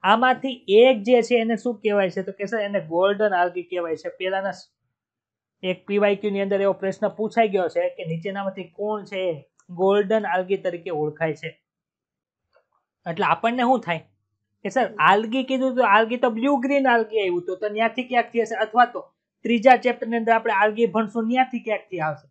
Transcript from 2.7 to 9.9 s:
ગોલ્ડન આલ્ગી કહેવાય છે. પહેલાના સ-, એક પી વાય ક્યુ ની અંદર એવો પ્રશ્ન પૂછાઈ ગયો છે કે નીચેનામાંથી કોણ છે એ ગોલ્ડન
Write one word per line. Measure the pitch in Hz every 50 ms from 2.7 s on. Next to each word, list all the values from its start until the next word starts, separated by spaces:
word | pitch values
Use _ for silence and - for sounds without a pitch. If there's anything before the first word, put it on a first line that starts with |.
| 202 196
ગોલ્ડન | 160 156 165 170 185 196 202 196 214 208 190
આલ્ગી | 175 180 180 175 180
કહેવાય | 170 175 180 180 170 165 160
છે. | 156 - 175
પહેલાના | - - 185 185 190 196 196 196
સ-, | 180 - - _ _ _ _ _ _ _ _ _ _ _ _ _ _ _ _ _ _ _
એક | - 185 180 180 _
પી | - 202 202
વાય | 208 202 202
ક્યુ | 196 208 208
ની | 196 196
અંદર | 196 196 202 196
એવો | 196 196
પ્રશ્ન | 190 190 190 196 190 - 214 196
પૂછાઈ | 196 - 220 214 208 233 226 214
ગયો | 190 196 180 160
છે | - 175 175 180
કે | 175 - 180
નીચેનામાંથી | 160 165 165 165 202 196 196 196 190 190 190 185
કોણ | 170 _ - 202 214 214 208 196
છે | 202 202 190 185 180
એ | 160 147 139 _ _ _ _ _
ગોલ્ડન | 180 170 185 190